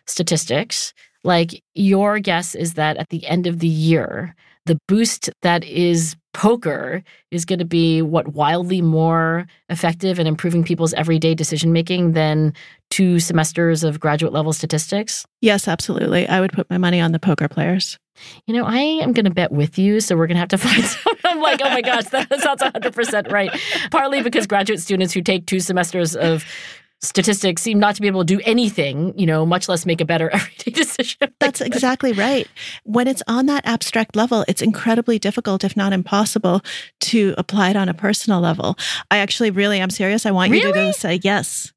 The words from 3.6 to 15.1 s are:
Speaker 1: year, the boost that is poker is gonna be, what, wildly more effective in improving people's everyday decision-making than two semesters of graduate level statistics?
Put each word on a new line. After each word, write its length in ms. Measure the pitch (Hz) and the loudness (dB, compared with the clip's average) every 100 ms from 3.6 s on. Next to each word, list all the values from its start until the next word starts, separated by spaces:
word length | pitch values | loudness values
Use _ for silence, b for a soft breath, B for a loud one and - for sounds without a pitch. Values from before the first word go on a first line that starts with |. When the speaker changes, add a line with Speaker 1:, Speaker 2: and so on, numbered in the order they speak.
| 165 | 0
Speaker 1:
year, 640 | 156 160 165 - - 175 - b b - | 2 2 2 0 -6 -10 -14 b b -2
the 140 | 160 - | -2 2
boost 420 | 208 226 - - - | 2 2 -2 -8 -4
that 220 | 180 170 147 | 0 0 0
is 520 | - 175 170 165 - _ | 0 2 2 0 -6 _
poker 720 | - 208 240 175 143 127 160 b b b | 0 2 2 0 -4 -6 -8 b b b
is 140 | 175 170 | -6 -4
gonna 200 | 185 170 | -4 0
be, 380 | 170 165 160 | 2 4 4
what, 260 | 160 160 151 | 2 0 -2
wildly 520 | 147 147 170 180 185 | 0 0 2 0 0
more 680 | 170 160 160 165 160 165 175 b - | 2 4 4 2 2 -2 -6 b -8
effective 500 | 165 170 165 190 180 | -2 -2 0 -2 0
in 80 | 160 | 0
improving 380 | 156 175 170 165 | 0 0 0 0
people's 300 | 170 165 165 | 0 0 0
everyday 400 | 156 160 165 160 | 0 2 2 0
decision-making 800 | 151 156 165 165 170 180 175 | -2 0 2 2 2 0 2
than 400 | 160 156 156 156 151 B B _ | 2 2 2 0 -2 B B _
two 280 | - 185 175 | 0 2 2
semesters 640 | 170 170 156 - 170 160 160 | 2 0 0 2 2 2 0
of 160 | 151 | -2
graduate 320 | 156 151 165 | 0 0 0
level 200 | - 156 | 0 -2
statistics? 720 | 151 156 151 - 196 214 | -2 -2 -4 -2 -4 -4